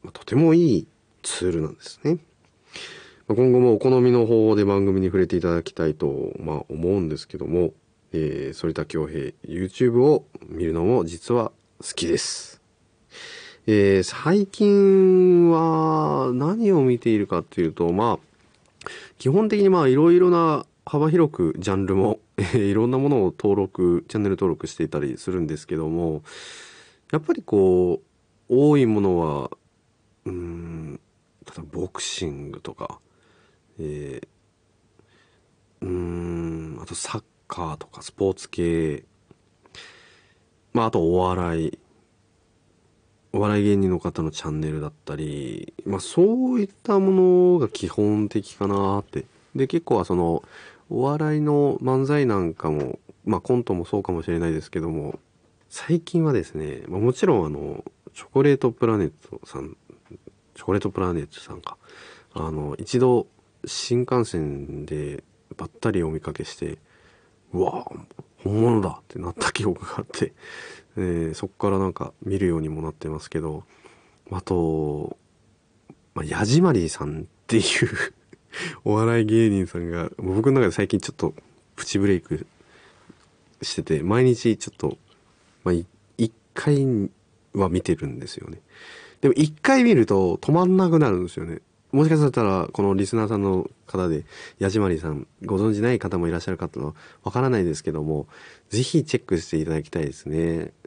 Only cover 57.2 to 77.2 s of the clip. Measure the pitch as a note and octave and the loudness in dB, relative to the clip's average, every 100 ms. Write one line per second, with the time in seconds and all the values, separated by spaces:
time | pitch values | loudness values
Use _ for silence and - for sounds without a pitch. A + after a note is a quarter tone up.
57.2 | F#3 A#2+ D#2 D2 D2 - - _ - - | 2 2 0 -4 -8 -10 -14 _ -20 -20
58.2 | - C3+ C#3+ C#3 B2 A2+ A#2 G#2+ D#2 - | -4 2 4 4 0 0 0 2 0 -6
59.2 | - - - C#2 D2 - _ - - - | -20 -20 -16 -14 -14 -16 _ -20 -20 -20
60.2 | - _ _ - - G2 G2 F#2 F#2 E2+ | -20 _ _ -12 -2 -2 -2 -4 -4 -4
61.2 | C#2+ - - G2+ - - _ - - - | -6 -14 -18 -16 -16 -18 _ -20 -20 -20
62.2 | _ E2 D#2+ D#2 D2 C#2+ - B2+ B2+ A#2+ | _ -10 -6 -6 -8 -8 -2 2 4 2
63.2 | - _ _ _ - - - B2 B2 B2+ | 0 _ _ _ -12 -10 -4 -2 0 0
64.2 | A2+ F2 D2+ C#2 C#2+ C#2+ D2+ D2+ C#2+ - | 0 -2 -6 -6 -10 -12 -10 -8 -8 -12
65.2 | - _ - - E2 - A#2 G2 D#2+ D#2 | -18 _ -20 -14 -14 -6 -4 -2 -4 -6
66.2 | - - D2 - D#2 - _ _ _ _ | -10 -12 -12 -12 -12 -12 _ _ _ _
67.2 | _ _ _ F3+ F#3 - - - - - | _ _ _ -4 -2 -4 -10 -16 -18 -20
68.2 | - _ G2 G#2 A2+ A2 F#2+ - - - | -20 _ -4 2 2 2 -2 -6 -14 -12
69.2 | E2+ - - - G2+ F2 - - - - | -10 -6 -6 -4 -4 -4 -8 -12 -10 -6
70.2 | D#2+ - - - - - _ - F#2 E2+ | -6 -6 -20 -20 -20 -20 _ -6 -2 -2
71.2 | D#2+ D#2+ G2 - G2+ G2 F#2+ - - - | -4 -6 -10 -4 -2 0 0 -4 -10 -10
72.2 | G2+ G2 F#2 E2 D#2 D#2 D#2+ - D#2+ D#2 | -6 -2 0 0 -4 -6 -8 -10 -10 -10
73.2 | - D#2+ D#2 D#2 - _ - _ _ _ | -8 -8 -6 -8 -14 _ -20 _ _ _
74.2 | - F2+ - F#2 D#2+ D#2 D2+ D2 - - | -12 -10 -4 -2 0 -2 -4 -6 -10 -14
75.2 | _ _ _ _ _ _ _ - _ - | _ _ _ _ _ _ _ -20 _ -10
76.2 | D#2 - G#2+ D3 F3+ A#2 D#2+ - D2 D#2 | -6 -2 2 4 4 2 0 -4 -8 -10